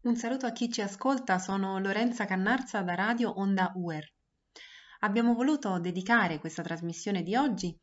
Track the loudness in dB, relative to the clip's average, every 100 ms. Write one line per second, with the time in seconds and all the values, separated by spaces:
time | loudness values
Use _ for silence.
0 | 0 0 -2 -2 -4 -2 -4 -2 -4 -2
1 | 0 0 0 0 0 -2 -2 -2 -2 0
2 | 0 0 -2 0 2 0 0 -4 -2 0
3 | 0 0 0 0 0 2 0 -2 -6 -6
4 | -10 _ _ _ _ -20 -20 -20 -20 -2
5 | 0 4 4 4 4 2 0 -2 -2 -2
6 | 4 4 4 0 -6 -6 -6 -4 -6 -6
7 | -2 -2 0 2 2 0 -4 -8